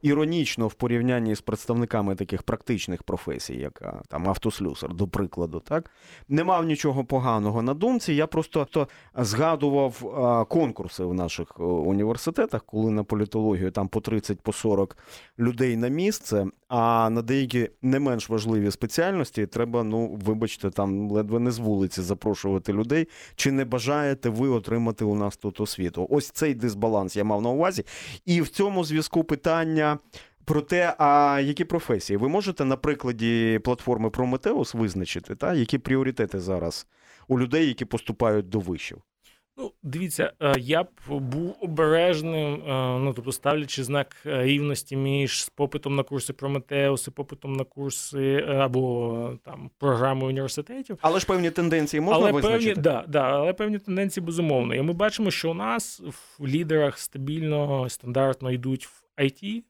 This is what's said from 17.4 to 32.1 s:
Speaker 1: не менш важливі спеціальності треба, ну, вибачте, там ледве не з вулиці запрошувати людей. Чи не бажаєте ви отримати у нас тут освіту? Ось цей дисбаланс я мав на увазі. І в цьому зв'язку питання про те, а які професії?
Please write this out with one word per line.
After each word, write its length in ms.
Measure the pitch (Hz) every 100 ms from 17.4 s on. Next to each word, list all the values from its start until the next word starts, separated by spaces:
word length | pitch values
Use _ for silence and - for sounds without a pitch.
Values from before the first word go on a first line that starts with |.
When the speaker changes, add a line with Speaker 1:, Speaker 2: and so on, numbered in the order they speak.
| 131 120 113 _
Speaker 1:
не 180 | 127 135
менш 300 | 143 117 -
важливі 420 | 113 107 110 101
спеціальності 760 | - 117 - 170 190 135 - 104
треба, 380 | - 117 120
ну, 360 | 110 110 117 107 98
вибачте, 440 | 110 110 - 101
там 420 | 90 101 98 104
ледве 280 | 104 107 117
не 120 | 120
з 80 | 113
вулиці 420 | 110 104 95 -
запрошувати 720 | 90 98 110 98 98 95 90
людей. 340 | 101 113 151 160 - - -
Чи 160 | 139
не 140 | 135 127
бажаєте 640 | 123 113 147 143 135 123
ви 180 | 110 135
отримати 580 | 120 98 113 117 104 107
у 100 | 104
нас 220 | 101 -
тут 220 | 104 -
освіту? 480 | 104 - 90 82 92
Ось 200 | 143 143
цей 240 | - 156
дисбаланс 640 | 123 117 101 113 107 95 104
я 80 |
мав 180 | 104 104
на 80 | 117
увазі. 340 | 131 175 185 - - - - -
І 160 | 170
в 80 | 156
цьому 340 | - 202 190
зв'язку 400 | 160 156 156 165
питання 760 | 160 147 175 160 160 160 151 147 _ - - _ -
про 160 | 151
те, 340 | 143 180 175 -
а 440 | 147 143 143 139
які 220 | 139 147 170
професії? 520 | 170 - 110 -